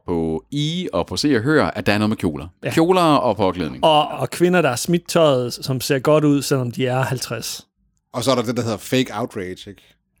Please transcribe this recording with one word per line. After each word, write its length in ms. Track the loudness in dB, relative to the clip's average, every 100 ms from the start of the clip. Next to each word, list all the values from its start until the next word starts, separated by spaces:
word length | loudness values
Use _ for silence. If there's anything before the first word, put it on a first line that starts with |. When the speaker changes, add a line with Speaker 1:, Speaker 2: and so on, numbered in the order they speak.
| -4
Speaker 1:
på 380 | -2 -2 -4 -6
E 340 | -4 -2 -4 -4
og 140 | -4 -4
på 100 | -2
Se 180 | 0 2
og 60 |
Hør, 240 | 2 2 2
at 200 | 0 -2
der 80 |
er 40 | 0
noget 120 | 0
med 80 | 0
kjoler. 300 | -2 -4 -8 -10
Speaker 2:
Ja. 80 | -2
Speaker 1:
Kjoler 300 | 2 4 4
og 360 | 4 2 0 0
påklædning. 460 | 0 0 -6 0
Speaker 2:
Og, 240 | 4 4 2
og 220 | -4 -6
kvinder, 320 | 0 2 4
der 80 | 2
er 60 | 0
smidt 320 | 0 -2 0
tøjet, 460 | 4 4 4 0
som 280 | -6 -6 -4
ser 180 | -2 0
godt 240 | 2 4
ud, 180 | 4 2
selvom 300 | 2 -2 -2
de 160 | -2 -2
er 140 | 0
halvtreds. 680 | -2 -4 -6 -8 -8 -12 -14 _ _ _ _
Speaker 3:
Og 100 | -4
så 80 | 0
er 40 | 2
der 60 |
det, 160 | 0 -2
der 60 |
hedder 140 | -2 -4
fake 300 | -2 0 0
outrage, 360 | -4 -6 -6 -10
ikke? 160 | -10 -16 -20 _ _ _ _